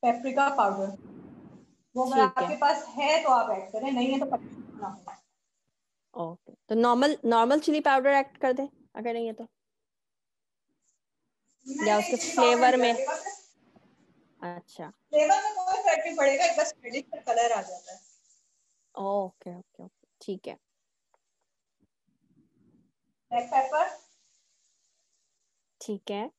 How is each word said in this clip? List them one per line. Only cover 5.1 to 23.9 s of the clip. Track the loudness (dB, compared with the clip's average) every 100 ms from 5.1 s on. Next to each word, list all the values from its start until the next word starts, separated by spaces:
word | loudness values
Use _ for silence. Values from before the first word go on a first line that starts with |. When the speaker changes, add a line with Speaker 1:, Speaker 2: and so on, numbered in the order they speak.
| -20 _ _ _ _ _ _ _ _ _
Speaker 2:
ओके, | -10 -10 -10 -20 -20 _
तो |
नॉर्मल, | 2 4 4 2 2
नॉर्मल | 0 2 4 2
चिली | 2 0
पाउडर | 4 4 4
ऐड | 2 0 -4
कर | -2
दें | -2 -6 _ _
अगर | -12 -8
नहीं | -6 -6
है |
तो? | -10 -16 _ _ _ _ _ _ _ _ _ _ _ _ _ _ _ _ _ _ _ _ _ -14
Speaker 1:
नहीं, | -4 2
Speaker 2:
या | 2
Speaker 1:
नहीं, |
Speaker 2:
उसके | 2 -4
Speaker 1:
चिली | -2 4
पाउडर | 4
Speaker 2:
फ्लेवर | 6 6 6
Speaker 1:
नहीं | 2
Speaker 2:
में? | 2 -2
Speaker 1:
डालेगा। | -4 -8 -14 _ _ _ _ _ _ _ _ _ _ -12 -12
Speaker 2:
अच्छा। | _ -18 -18
Speaker 1:
फ्लेवर | _ _ 2 4 2
में | 2
कोई | -4 -4 0
फर्क | 2 0 -2
नहीं | 2
पड़ेगा, | 2 4
एक | 2 2
बस | -2 -4
reddish | -10 -10 -10
का | -12
color | -2 0 2
आ | 0
जाता | -4 -14 -16
है। | -20 _ _ _ _ _ _ _ _ _
Speaker 2:
ओके, | -10 -4 -4 -4 _ -20 -20
ओके, | -20 _
ओके, | -20 _ _ _
ठीक | -12 -12 -12
है। | -18 _ _ _ _ _ _ _ _ _ _ _ _ _ _ _ _ _ _ _ _ _ _ _ _ _ _ _
Speaker 1:
Black | -6 0
pepper। | 0 0 0 -2